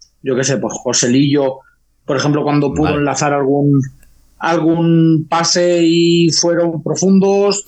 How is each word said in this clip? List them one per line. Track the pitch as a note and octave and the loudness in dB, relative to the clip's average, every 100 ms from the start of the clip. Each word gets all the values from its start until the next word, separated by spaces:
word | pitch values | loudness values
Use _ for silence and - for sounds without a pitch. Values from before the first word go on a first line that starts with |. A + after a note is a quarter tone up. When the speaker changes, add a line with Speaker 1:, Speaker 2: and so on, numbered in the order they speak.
| _ _ | _ _
Speaker 1:
yo | C3 | -4
qué | B2+ | -2
sé, | C3+ A#2+ | -2 -2
pues | G#2+ G2+ | -4 -6
Joselillo, | B2+ A#2+ B2 C3 C#3+ C#3+ C3+ C3 _ _ _ _ | -4 -2 0 2 2 0 -2 -6 _ _ _ _
por | - C3 | -6 -4
ejemplo, | D3 D3 | -2 -2
cuando | D3 D3 C#3+ | 0 0 -2
pudo | C#3+ D3+ | -2 -2
Speaker 2:
Vale. | D3 | 0
Speaker 1:
enlazar | C#3+ C3+ D3 | -2 -2 -2
algún, | C#3+ C3+ C#3+ C#3+ C#3 C3 - - _ _ - | 0 0 0 2 0 -2 -10 -20 _ _ -8
algún | D#3+ E3+ D#3+ E3 E3 E3 E3 D#3+ D#3 | -2 0 0 0 2 4 4 2 0
pase | E3 E3 F3+ F3 F3 | -2 0 0 0 2
y | E3 E3+ E3+ E3+ E3+ | 2 2 2 2 2
fueron | D#3+ F3 E3+ E3+ D#3+ | 0 0 0 -2 -4
profundos, | - D#3 F#3 G3 G3 G3+ G3+ G3 | -6 -2 2 2 2 0 0 -2